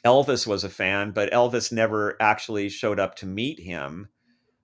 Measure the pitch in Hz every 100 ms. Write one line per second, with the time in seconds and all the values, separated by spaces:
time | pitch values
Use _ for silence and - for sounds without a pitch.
0 | 120 131 143 123 113 98 101 - 95 101
1 | 104 101 104 123 120 120 - 113 110 107
2 | 104 - 110 107 - 104 101 98 107 101
3 | 95 - 95 98 131 - 87 85 69 82
4 | 101 _ _ _ _ _